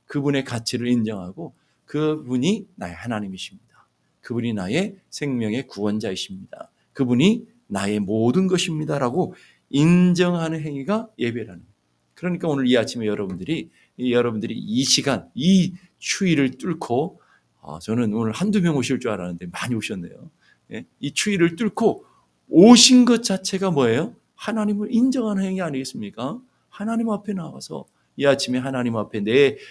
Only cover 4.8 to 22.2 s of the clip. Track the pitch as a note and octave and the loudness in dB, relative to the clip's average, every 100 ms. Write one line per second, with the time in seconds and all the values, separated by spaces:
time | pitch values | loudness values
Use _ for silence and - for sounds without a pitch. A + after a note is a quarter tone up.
4.8 | G3+ - _ - D3 B2 A2 A#2 - - | -4 -8 _ -8 -4 -2 -2 -4 -6 -4
5.8 | G#2 G#2+ G#2+ F#2+ - F#2+ F#2+ - - _ | -4 -2 -4 -8 -10 -12 -16 -18 -20 _
6.8 | _ - B2 B2 F3+ - - _ - G2 | _ -4 0 4 4 2 -4 _ -8 -4
7.8 | G2+ G#2+ G2 A2 A#2 D#3+ F#3+ F3+ - D#3 | -2 -2 -2 0 2 2 0 0 -2 -4
8.8 | D3+ D3 B2+ D3+ F3+ - - _ _ C#3 | -4 -2 -2 -2 -4 -6 -20 _ _ 2
9.8 | D#3+ F3 F3+ F3 F3+ F3 D#3+ D#3+ D3+ C#3 | 4 6 4 4 2 0 -2 -4 -6 -8
10.8 | C3+ G#3+ A3+ - A#2+ A#2 G2+ F2 - _ | -4 -4 -6 -6 -4 -4 -8 -14 -20 _
11.8 | _ _ _ _ F3 E3+ E3+ C#3 B2+ B2 | _ _ _ _ -6 -4 -2 0 4 4
12.8 | A2+ B2 G#2+ G2+ G2 F2+ F#2+ D#3 - _ | 2 -2 -4 -4 -4 -8 -6 -6 -8 _
13.8 | _ - B2+ A#2 A#2+ A2 A2+ A2+ G2+ A#2 | _ -6 0 0 0 -2 -6 -8 -6 -2
14.8 | B2+ - C#3+ A2+ - - E3 F#3+ F3+ F3+ | 0 0 0 -4 -4 -2 4 4 2 -4
15.8 | - _ - - F#3+ D3 C3+ B2+ F#3+ D#3+ | -18 _ -8 -2 0 2 0 -2 -6 -6
16.8 | - A#2+ E3 - _ _ _ _ D2+ D#2 | -2 -2 -2 -6 _ _ _ _ -16 -12
17.8 | - A#2 A2+ G#2+ A2+ G#2+ G#3 G#3 E3+ C#3+ | -4 0 0 0 -2 -2 0 2 2 0
18.8 | A#2+ B2+ A#2+ G2+ F2+ E2+ F2+ - A#2+ A2+ | 0 -2 -2 -4 -6 -10 -10 -8 -6 -4
19.8 | - G2 E2+ - D#3+ _ _ _ - A2 | -6 -8 -10 -14 -20 _ _ _ -16 -16
20.8 | - _ C#3+ - G#3+ G3 E3+ E3+ A3 - | -16 _ -8 -4 -2 2 2 0 -4 0
21.8 | A3+ - - _ | 0 0 -6 _